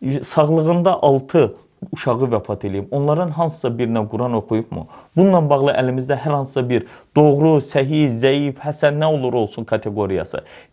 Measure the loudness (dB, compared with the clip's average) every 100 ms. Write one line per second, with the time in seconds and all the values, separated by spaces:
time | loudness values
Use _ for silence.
0 | -6 -6 -2 0 2 2 2 2 2 2
1 | 2 2 2 2 2 -2 _ _ -14 -6
2 | -4 -2 0 -2 -4 -6 -6 -6 -6 -2
3 | 0 0 -2 -2 -4 -4 -6 -2 -2 -2
4 | -2 -4 -4 -4 -2 -4 -4 -10 -14 -18
5 | -4 2 4 4 4 2 2 0 0 -2
6 | -2 -2 -2 -4 -4 -4 0 -2 -2 -14
7 | _ 4 4 4 4 2 2 -2 0 0
8 | 0 2 2 2 -2 -6 -8 -2 0 2
9 | 0 0 0 -2 -2 -6 -4 -4 -2 -4
10 | -2 -2 -4 -10 -12 -20 -2